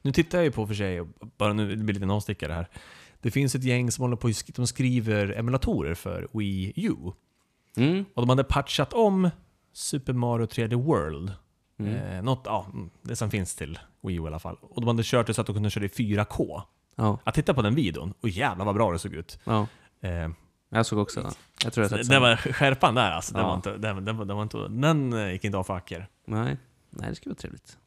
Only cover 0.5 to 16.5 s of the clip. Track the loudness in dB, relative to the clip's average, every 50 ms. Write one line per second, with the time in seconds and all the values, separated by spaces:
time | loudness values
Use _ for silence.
0.5 | 2 0 -2 -2 -2 -2 -2 -2 -2 -4 -6 -10 -12 _ -20 -20 _ _ 0 0
1.5 | 2 0 0 -2 -2 -2 -2 -2 -2 -2 0 0 0 0 -2 -4 -6 -6 -6 -6
2.5 | -4 -6 -6 -8 -10 -20 -20 -20 -20 -20 -20 -20 _ _ -4 -2 0 2 0 2
3.5 | 0 0 0 0 0 2 0 -2 -2 -2 -2 -2 -2 0 0 0 0 -2 -6 -10
4.5 | -4 -2 -2 -2 0 0 0 2 2 2 2 2 2 2 2 0 -2 -2 -2 0
5.5 | 0 0 2 0 0 0 0 -2 -2 -4 -4 -8 -8 -6 -8 -6 -4 -2 -2 -2
6.5 | -2 -2 -4 -4 -4 -2 -2 -2 -2 -2 -6 -12 -12 _ _ _ _ _ _ _
7.5 | _ _ _ _ 0 2 4 4 4 2 -2 -4 _ 0 4 4 6 4 4 2
8.5 | 0 0 0 0 0 -2 -2 0 2 4 4 4 6 4 4 2 2 -2 _ _
9.5 | _ _ _ _ _ -10 -6 -4 -4 -2 -2 0 0 2 2 2 2 2 0 0
10.5 | 0 -2 0 2 2 2 2 4 2 2 2 -2 -4 -4 -6 -8 -8 -10 _ _
11.5 | _ _ _ _ _ -6 -4 -2 -2 -2 -4 -6 -6 -4 0 0 -2 -2 -2 -2
12.5 | -2 -2 -4 -6 -12 -12 -12 -12 _ _ _ -10 -6 -4 -4 -2 0 -2 -2 -4
13.5 | -6 -8 -8 -10 -10 -12 -14 -20 _ _ -6 -4 -4 -4 -4 -4 -6 -8 -8 -10
14.5 | -12 -12 -16 -10 -6 -2 0 2 2 2 2 2 2 2 2 2 0 -2 -2 -2
15.5 | -2 0 0 0 0 -2 -4 -4 -2 -2 0 0 2 0 0 -2 -2 -4 -4 -4